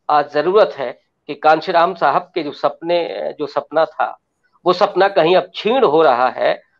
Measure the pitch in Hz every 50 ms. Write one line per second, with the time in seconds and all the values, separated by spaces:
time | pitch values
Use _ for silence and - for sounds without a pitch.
0 | _ - 147 147 147 147 - 151 147 175 190 214 196 - - - 131 123 - _
1 | _ _ _ _ _ - 143 - - 156 160 156 - 190 170 170 165 180 185 185
2 | 165 143 135 185 - - - 180 151 147 127 - - 143 - - 165 165 175 175
3 | 165 - 95 104 147 151 - - 147 131 - 147 - - 147 160 160 - - -
4 | 120 110 - - _ _ _ _ _ _ _ _ - 175 - - 208 190 - 175
5 | 190 196 196 185 156 160 185 180 - - - - - 208 247 269 226 165 143 160
6 | 160 147 123 120 127 123 110 - 120 151 165 - - _ _